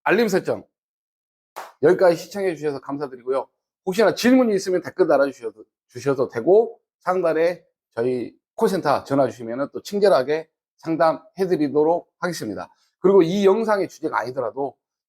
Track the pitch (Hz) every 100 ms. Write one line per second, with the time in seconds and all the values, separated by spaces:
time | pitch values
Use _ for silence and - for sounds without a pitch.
0 | - 196 220 175 - 104 - _ _ _
1 | _ _ _ _ _ - - _ 147 180
2 | 185 165 - 202 190 151 151 135 - 143
3 | 139 127 123 131 113 _ _ _ 190 185
4 | 196 - 240 262 233 196 190 180 - -
5 | 170 139 139 - 113 107 - _ _ 120
6 | 131 135 117 120 127 208 233 - _ _
7 | 175 185 170 160 170 175 _ _ _ 113
8 | 127 123 - - _ - 220 185 151 120
9 | - 139 127 110 113 123 143 127 - 202
10 | 151 135 127 156 156 _ _ _ 160 160
11 | 160 - - - 185 165 147 147 156 170
12 | - _ 175 160 110 92 87 _ _ _
13 | 185 196 165 202 196 214 220 202 160 -
14 | 151 113 117 127 117 123 139 - _ _